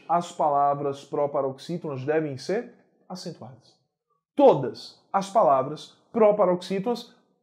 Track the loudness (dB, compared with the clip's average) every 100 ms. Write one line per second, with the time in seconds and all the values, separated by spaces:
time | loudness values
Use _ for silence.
0 | -2 -2 -2 -2 0 2 2 0 -4 -6
1 | -8 -4 -2 0 -4 -4 -8 -8 -8 -8
2 | -2 -2 -2 -6 -6 -6 -6 -14 _ _
3 | -18 -14 -14 -14 -18 -20 _ _ _ _
4 | _ _ _ 4 6 6 2 -8 -16 -20
5 | _ -4 -2 2 4 4 0 -6 -14 _
6 | _ 2 4 4 2 0 -2 -4 -4 -6
7 | -8 _ _ _